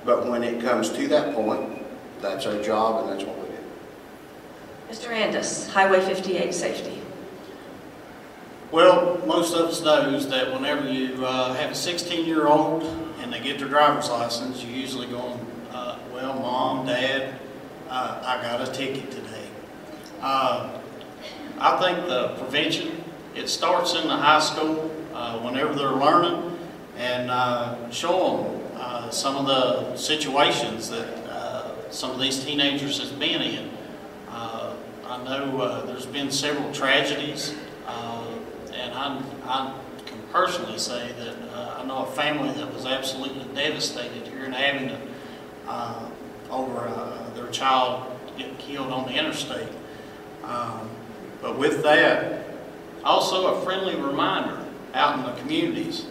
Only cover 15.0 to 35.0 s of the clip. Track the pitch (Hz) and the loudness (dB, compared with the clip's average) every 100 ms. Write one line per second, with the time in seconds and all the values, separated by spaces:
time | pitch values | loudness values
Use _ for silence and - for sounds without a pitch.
15 | 120 120 123 120 117 113 117 123 123 - | -4 -6 -4 -6 -8 -10 -10 -6 -6 -8
16 | - 123 131 131 120 127 139 135 127 123 | -8 -6 -4 -2 0 2 2 2 2 2
17 | 131 135 - - - - - - - 127 | 2 0 -2 -6 -12 -12 -14 -14 -6 -2
18 | 117 - 127 123 120 127 131 135 135 139 | -2 -2 -2 -2 0 -2 -2 -2 -2 -4
19 | - - 104 - - - - - - - | -6 -10 -10 -10 -12 -12 -14 -16 -14 -14
20 | - - 135 135 127 120 - - - - | -14 -6 0 4 4 2 -2 -8 -12 -14
21 | - - - - - - 156 170 180 170 | -14 -14 -12 -12 -12 2 4 6 4 2
22 | 175 123 - - 127 143 160 - - - | 0 0 0 -2 0 2 2 0 -2 -6
23 | - - - - - - 170 180 175 165 | -10 -12 -12 -8 -4 0 4 4 4 2
24 | 156 135 147 151 - 156 156 160 160 - | 2 4 8 8 6 2 2 2 -2 -6
25 | - 120 120 117 120 131 151 143 139 135 | -8 -6 -4 -4 -2 0 0 2 2 6
26 | 143 175 175 - - - - - - 120 | 8 8 6 0 -4 -6 -10 -12 -14 -4
27 | 123 123 123 127 123 120 120 - - - | -2 0 0 2 2 2 -2 -4 -6 -4
28 | 165 185 151 - - - - - 123 120 | 2 4 4 2 -2 -4 -6 -8 -6 -6
29 | 117 - 139 139 135 135 123 120 - - | -4 0 0 2 4 6 6 2 0 -4
30 | - 151 131 139 147 117 110 110 - 117 | 0 0 2 4 6 4 0 -4 -4 -4
31 | 113 - - - - - - - - - | -6 -8 -8 -6 -4 -6 -6 -8 -8 -6
32 | 131 127 135 135 151 143 143 139 143 139 | -4 0 0 0 -2 2 2 2 -2 -2
33 | 123 - 160 160 127 - - - - - | -4 -2 0 0 0 -4 -6 -10 -12 -12
34 | - - - 117 117 113 113 110 - - | -12 -14 -12 -8 -8 -6 -6 -8 -10 -12